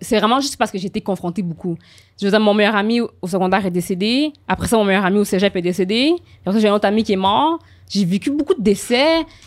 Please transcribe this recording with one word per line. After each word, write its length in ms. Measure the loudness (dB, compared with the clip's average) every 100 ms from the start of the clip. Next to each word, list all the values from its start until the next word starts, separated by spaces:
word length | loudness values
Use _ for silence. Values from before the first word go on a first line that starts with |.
c'est 160 | -2 0
vraiment 220 | 2 0
juste 180 | -2 -4
parce 140 | -4
que 80 | -4
j'ai 80 | -6
été 140 | -6
confrontée 420 | -6 -4 -4 -6
beaucoup. 340 | -6 -6 -8 -8 _ -20 _ -4
Je 60 | 0
veux 60 |
dire, 80 | 2
mon 160 | 4 4
meilleur 200 | 2 2
ami 240 | 0 0
au, 100 | -2 -8
au 60 | -6
secondaire 360 | -2 0 0 0
est 40 |
décédé. 600 | -4 -4 -2 0 0 -2 -6 -4
Après 200 | -4 0
ça, 100 | 2
mon 80 | 2
meilleur 200 | 2 2
ami 140 | 0
au 40 | 0
cégep 300 | 0 0 0
est 60 |
décédé. 520 | -4 -2 -2 0 0 0
Puis 60 | -6 -10 -2
après 80 |
ça, 60 | 2
j'ai 80 | 2
un 40 |
autre 140 | 2 2
ami 160 | 0
qui 100 | 0
est 40 | 0
mort. 420 | 2 2 2 -2 -8 -20 -6
J'ai 160 | -2 0
vécu 260 | -2 -2
beaucoup 240 | -4 -2 0
de 60 |
décès. 560 | 2 0 0 0 2 0 -2 -12